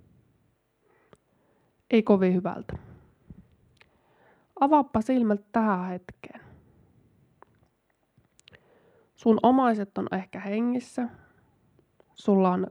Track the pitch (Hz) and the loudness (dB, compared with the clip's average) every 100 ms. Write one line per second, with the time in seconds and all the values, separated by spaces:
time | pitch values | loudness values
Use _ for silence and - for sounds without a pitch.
0 | _ _ _ _ _ _ _ _ _ _ | _ _ _ _ _ _ _ _ _ _
1 | _ _ _ _ _ _ _ _ - 226 | _ _ _ _ _ _ _ _ 0 2
2 | 220 196 185 180 190 - - - - - | 4 2 2 0 -4 -10 -14 -16 -18 -20
3 | _ _ - - - _ _ _ _ _ | _ _ -20 -20 -20 _ _ _ _ _
4 | _ _ _ _ _ - 277 302 269 220 | _ _ _ _ _ -2 2 4 2 -2
5 | 220 254 220 202 - 233 214 180 185 180 | 0 0 0 -2 -2 -2 0 -2 -4 -10
6 | - - - - - - _ _ _ _ | -14 -20 -20 -20 -20 -20 _ _ _ _
7 | _ _ _ _ - _ _ _ _ _ | _ _ _ _ -20 _ _ _ _ _
8 | _ _ _ _ _ - _ _ _ _ | _ _ _ _ _ -20 _ _ _ _
9 | _ _ 233 220 233 262 247 214 196 190 | _ _ 0 4 4 4 2 -2 -6 -10
10 | - 190 185 196 196 214 240 247 - - | -8 -8 -10 -12 -8 -4 -4 -4 -8 -8
11 | 240 - _ _ _ _ _ _ _ _ | -10 -10 _ _ _ _ _ _ _ _
12 | _ - - 196 185 180 185 | _ -6 0 2 2 0 -4